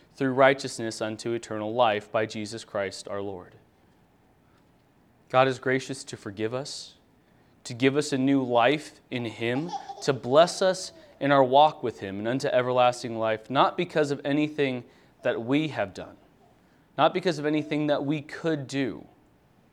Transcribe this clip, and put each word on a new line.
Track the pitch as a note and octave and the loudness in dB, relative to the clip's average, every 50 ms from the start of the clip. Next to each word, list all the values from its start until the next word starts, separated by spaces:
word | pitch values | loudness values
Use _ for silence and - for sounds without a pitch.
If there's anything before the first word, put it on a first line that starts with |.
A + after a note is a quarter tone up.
| _ _ _ | _ _ _
through | - C#3 C3+ B2+ | -2 -2 0 4
righteousness | C3 C3+ C3+ C#3 C#3 - B2 - - A#2 A2+ A2 - | 6 6 6 6 4 -2 -8 -8 -6 -6 -6 -6 -4
unto | A2+ A2 A2 G#2+ - A#2 | -6 -6 -6 -6 -6 -6
eternal | A#2 A#2 - - A2 G#2+ G#2+ G#2+ A2+ | -6 -6 -6 -8 -6 -6 -6 -2 2
life | B2 B2 A2+ G#2 G#2 G#2 - | 2 4 4 2 0 -2 -2
by | - A2 A2 | -2 -2 -2
Jesus | G#2+ - A2+ G#2+ G2+ A2+ A2 - | -2 -4 -8 -8 -8 -10 -12 -12
Christ | - - G#2 G2+ F#2+ - - - | -6 -4 -4 -4 -4 -6 -10 -12
our | - G2 G2+ | -10 -8 -8
Lord. | G2+ G2+ G2 F2+ F#2 F2+ - - _ _ _ _ _ _ _ _ _ _ _ _ _ _ _ _ _ _ _ _ _ _ _ _ _ _ _ _ _ _ _ _ _ _ | -8 -8 -10 -12 -14 -18 -20 -20 _ _ _ _ _ _ _ _ _ _ _ _ _ _ _ _ _ _ _ _ _ _ _ _ _ _ _ _ _ _ _ _ _ _
God | - B2+ C3 | 4 4 4
is | C3+ B2+ A#2+ | 4 2 0
gracious | - C3 B2+ C3+ C3 - C3+ - - | 0 0 0 0 -2 -6 -10 -12 -12
to | - - | -14 -14
forgive | - - A2 G2 G#2 G#2+ A2 B2 | -12 -12 -10 -6 -4 -4 -4 -4
us, | B2+ C#3+ C#3+ - - - - - _ _ _ _ _ _ _ _ _ _ _ _ _ - | -6 -8 -10 -12 -14 -14 -16 -20 _ _ _ _ _ _ _ _ _ _ _ _ _ -14
to | - B2+ | -12 -2
give | A#2 C3 C3+ C3+ | 2 2 4 4
us | D3 C#3+ - C#3+ | 2 0 0 0
a | |
new | C3 C3 C3+ C#3 C#3 | 2 2 2 2 2
life | C3 A#2+ B2 A#2+ A#2 B2+ D3 D#3 D3+ - - - _ _ | 2 2 4 4 6 4 4 2 -4 -10 -20 -20 _ _
in | B2 B2 A#2+ | -8 -6 -6
him, | A2+ G#2+ A#2 A#2 A#2 B2 C3+ D#3+ F3 - - - - - - | -8 -6 -4 -4 -2 -2 -2 -4 -6 -8 -10 -10 -14 -14 -4
to | - D3+ C3+ | -2 -2 -2
bless | A#2+ - A#2+ C3 D3+ E3+ E3+ - - | -2 -2 4 6 6 6 6 2 0
us | G3 F#3 F#3 - - - - - - - - - | 0 0 0 -2 -8 -12 -14 -20 -20 -20 -10 -4
in | C#3 C#3 | 0 4
our | C#3+ C#3 C3+ | 6 6 6
walk | B2 B2+ C#3 D3+ D#3 D3+ - - | 6 6 6 6 6 4 -2 -6
with | A#2 A2 - | -6 -6 -6
him | G#2 G2 G2 G2+ | -8 -8 -6 -4
and | G#2+ | -4
unto | A2+ B2+ C3+ C#3+ | -2 -2 -2 -2
everlasting | C#3 - B2+ B2 B2+ B2 B2+ B2 B2 B2 - - A#2 A#2 A2+ | 0 2 2 2 2 2 4 4 4 2 0 -6 -8 -4 -2
life, | A2 A2 A2 G#2+ - - | -2 -2 -2 -2 -4 -2
not | B2 C#3 E3+ - - | 2 2 2 2 2
because | - F3 F3 - E3 D3+ C#3 | -2 -4 -2 0 0 0 0
of | C#3+ C3+ - | -2 -4 -2
anything | C#3+ C#3 D3+ D3+ D3+ D3+ D3+ C#3+ C3 B2+ B2 A#2+ - _ _ _ _ _ _ - | 0 0 0 0 0 0 0 0 0 -2 -4 -10 -14 _ _ _ _ _ _ -4
that | B2+ A2+ A2 A2+ | -2 -2 -2 -2
we | A#2 C#3 D3+ D#3 D3 | 0 0 0 0 -2
have | B2 A#2 G#2 F#2+ - | -4 -4 -4 -4 -6
done, | F#2+ F2 F#2 F#2+ - _ _ _ _ _ _ _ _ _ _ _ _ _ _ _ | -12 -14 -14 -18 -20 _ _ _ _ _ _ _ _ _ _ _ _ _ _ _
not | - C#3+ E3+ E3+ | 0 2 2 2
because | F3+ - F#3 D#3+ D3 | 0 -2 -2 -2 -2
of | C#3+ | -2
anything | D3+ D3+ D3+ D3 D3+ D#3 D3 D3+ | -2 0 -2 -2 -2 -4 -2 0
that | D3+ C#3+ - C#3+ | 0 0 0 0
we | C3+ D3+ D3+ | -2 -4 -4
could | C#3 - - - - E3 D#3+ D3 C3+ | -6 -10 -12 -6 -4 -2 -2 -2 -4
do, | B2 C3+ C#3 C3+ A#2 D#2 - - - _ _ _ _ _ _ _ _ _ _ _ _ | -6 -4 -4 -2 -4 -4 -8 -14 -20 _ _ _ _ _ _ _ _ _ _ _ _